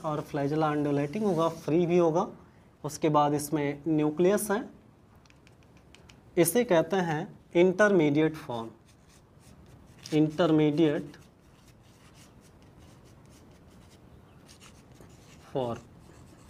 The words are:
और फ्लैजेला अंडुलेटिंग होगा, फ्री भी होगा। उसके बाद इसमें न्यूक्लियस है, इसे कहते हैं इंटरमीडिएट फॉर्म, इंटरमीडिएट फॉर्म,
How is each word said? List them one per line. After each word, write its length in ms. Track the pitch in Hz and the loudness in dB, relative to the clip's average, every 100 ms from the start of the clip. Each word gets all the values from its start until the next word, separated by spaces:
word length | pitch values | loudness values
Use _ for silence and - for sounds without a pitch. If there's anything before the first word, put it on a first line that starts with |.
| 160 | -8
और 160 | 151 | -8
फ्लैजेला 480 | 143 147 139 151 156 | -6 -4 -2 0 0
अंडुलेटिंग 560 | 151 147 143 143 202 214 | 0 -2 -2 -2 -2 -2
होगा, 240 | 165 165 | 0 0
फ्री 360 | 165 - 160 170 | -2 -2 0 2
भी 120 | 175 | 4
होगा। 300 | 170 160 220 - - - - _ | 4 2 -2 -8 -20 -20 -20 _
उसके 260 | 147 - 160 | -12 -2 0
बाद 240 | 147 147 | 2 2
इसमें 500 | 147 147 156 143 143 165 | 0 -2 -2 -2 -4 -2
न्यूक्लियस 640 | 151 151 151 180 202 202 | 0 0 2 2 2 0
है, 260 | 202 285 - - _ _ _ _ - - - - - - - - - - - | -4 -6 -16 -20 _ _ _ _ -20 -20 -20 -20 -20 -20 -20 -20 -20 -8 0
इसे 260 | 165 240 | 2 2
कहते 320 | 240 220 214 190 | 2 0 0 -2
हैं 440 | 170 151 196 - - 170 | -2 -4 -8 -14 -4 2
इंटरमीडिएट 800 | 185 185 208 196 151 143 156 156 | 2 4 2 4 2 2 0 -2
फॉर्म, 340 | - 117 113 - - - _ - _ - - - - - - - - | -10 -10 -10 -16 -20 -20 _ -20 _ -20 -20 -20 -20 -20 -20 -20 -4
इंटरमीडिएट 1000 | 156 156 151 170 156 151 147 160 156 - - - _ _ - - - - - - - - - - - - - - - - - - - - - - - - - - - - - - - - - - - - - - - - | 0 0 0 0 2 2 2 0 0 -8 -16 -20 _ _ -20 -20 -20 -20 -20 -20 -20 -20 -20 -20 -20 -20 -20 -20 -20 -20 -20 -20 -20 -20 -20 -20 -20 -20 -20 -20 -20 -20 -20 -20 -20 -20 -20 -20 -20 -20 -20 -20 -20 -12
फॉर्म, 260 | 143 120 113 - - - - - - - | -6 -6 -8 -14 -20 -20 -20 -20 -20 -20